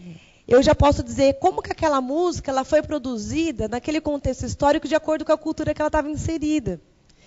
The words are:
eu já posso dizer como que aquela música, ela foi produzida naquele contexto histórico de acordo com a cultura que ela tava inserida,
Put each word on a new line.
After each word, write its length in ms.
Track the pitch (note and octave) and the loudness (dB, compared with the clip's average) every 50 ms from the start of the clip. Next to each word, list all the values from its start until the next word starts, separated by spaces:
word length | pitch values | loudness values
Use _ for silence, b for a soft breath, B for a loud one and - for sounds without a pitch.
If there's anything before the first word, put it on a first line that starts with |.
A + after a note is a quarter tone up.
| F3+ F3 D#3+ B B B B B B | -20 -18 -20 B B B B B B
eu 140 | B A#3 C4 C4+ | B 6 6 6
já 100 | D4+ D4 | 6 4
posso 300 | - C#4+ C#4+ C#4+ - C4+ | 6 4 4 4 2 -2
dizer 360 | - A#3 C4+ C4+ C#4 C4+ C4+ | -6 0 2 2 2 4 4
como 220 | - F#4 G4+ A4 | 2 0 0 0
que 100 | - - | -6 -6
aquela 280 | F4+ - D#4+ D#4 C#4+ C4+ | -4 -2 0 0 0 0
música, 520 | B3+ B3 C#4+ E4 F4+ F4 C4+ - - C#4+ | 0 -2 -2 0 0 0 -2 -4 -6 -4
ela 120 | C4+ C4 C4 | -2 -2 0
foi 180 | - D#4 D4+ | 2 2 2
produzida 840 | D4+ - D4+ D4 A#3+ C4 B3 G#3+ G#3 G#3+ C4 D#4 E4 D#4+ B3 G#3 A3 | 2 0 -6 -6 -4 -6 -6 -6 -6 -4 -4 -2 -2 -2 -4 -4 -6
naquele 320 | G#3+ A#3 B3 - - D#4 D#4+ | -6 -6 -6 -4 -4 -4 -2
contexto 460 | - D4+ D4 C#4 - C4+ B3+ - B3+ | -2 -4 -4 -4 -2 -4 -4 -4 -6
histórico 420 | A#3 - - C#4+ C#4+ D4+ D#4+ - | -8 -2 2 2 4 4 2 0
de 80 | C4 D#4 | 0 -2
acordo 300 | D4+ - D#4+ D#4 D#4 D#4 | 0 0 0 -2 -2 0
com 80 | - D#4 | 0 0
a 40 | |
cultura 360 | D#4 - D#4+ D#4 - D4+ D4+ D4+ | 0 0 -4 -4 -4 -4 -4 -2
que 80 | - | -2
ela 80 | D4+ D4+ | -2 0
tava 200 | - D#4 C#4 D4+ | 0 -2 -2 -2
inserida, 720 | D4+ - - - E4 D4+ D4 D4+ D#4 D4+ A3+ G3 F3 D#3 _ _ _ _ _ b b b b | -6 -6 -6 -4 -4 -2 -2 -2 -2 -2 -2 -4 -8 -8 _ _ _ _ _ b b b b